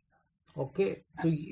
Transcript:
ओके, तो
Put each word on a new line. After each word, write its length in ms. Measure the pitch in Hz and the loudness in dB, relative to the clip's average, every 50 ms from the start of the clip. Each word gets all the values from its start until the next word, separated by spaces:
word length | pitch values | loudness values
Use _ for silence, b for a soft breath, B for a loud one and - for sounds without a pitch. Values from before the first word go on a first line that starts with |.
| _ _ _ _ _ _ _ _ _ _ - | _ _ _ _ _ _ _ _ _ _ -8
ओके, 340 | 147 139 135 - 185 196 - | -6 -6 -4 0 0 0 0
तो 360 | - - - _ - - 170 165 160 147 151 180 | 0 -4 -12 _ -6 0 2 2 2 2 -2 -4